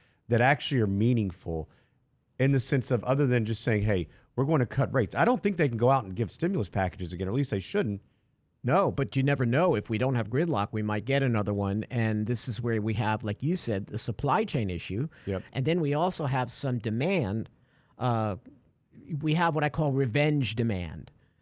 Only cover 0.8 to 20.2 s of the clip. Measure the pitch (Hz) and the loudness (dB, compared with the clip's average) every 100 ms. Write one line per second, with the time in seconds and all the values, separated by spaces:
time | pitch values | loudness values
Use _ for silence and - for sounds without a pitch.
0.8 | 107 98 117 120 101 85 - 82 78 _ | 2 2 2 2 0 -4 -8 -8 -8 _
1.8 | _ _ _ _ _ - 131 139 - 139 | _ _ _ _ _ -2 2 2 2 0
2.8 | - 120 - 139 139 123 110 110 - 107 | 0 -2 0 2 4 2 2 -2 0 2
3.8 | 104 98 - - _ - 135 160 120 - | 2 2 -2 -8 _ -2 2 2 2 0
4.8 | 127 135 98 101 175 247 202 175 147 117 | 0 0 0 2 2 2 0 0 0 2
5.8 | 120 135 101 92 110 - 175 196 98 - | 4 4 0 -4 -4 -2 -2 -2 -2 0
6.8 | 92 - 87 87 92 120 139 101 - 208 | -2 -2 -8 -4 -2 -2 0 -2 -2 -2
7.8 | 147 101 - _ _ _ _ _ 123 156 | -2 -4 -8 _ _ _ _ _ 0 2
8.8 | 175 87 139 135 135 143 120 127 180 117 | 2 0 -2 0 2 2 2 2 4 2
9.8 | - 110 127 123 107 127 170 120 101 110 | 0 0 0 0 0 -2 0 0 -2 -2
10.8 | 107 107 107 135 135 113 101 101 101 101 | -2 -2 0 0 2 2 0 0 0 -2
11.8 | - 120 110 107 107 120 - 107 120 113 | -2 -2 0 0 0 -2 -4 -4 -2 0
12.8 | 104 107 110 110 107 98 143 180 - 98 | 0 0 0 0 -2 -2 -2 -2 -2 -2
13.8 | 104 110 - 110 143 156 226 147 101 87 | -4 -6 -6 -2 0 0 0 -2 -2 -4
14.8 | - 92 156 - - 95 - - 135 175 | -6 -6 -6 -8 -6 -6 -4 -4 0 0
15.8 | 147 143 180 180 147 135 123 - 139 123 | 0 0 0 -2 -2 -2 -2 -4 -4 -2
16.8 | 110 110 156 196 107 107 - _ _ _ | -2 -2 0 0 0 -2 -6 _ _ _
17.8 | _ - 127 113 107 95 - - _ _ | _ -4 -2 0 0 -4 -8 -20 _ _
18.8 | _ - - 143 156 156 170 156 147 151 | _ -20 -10 -4 0 2 2 2 0 0
19.8 | 151 131 135 110 | 0 2 0 2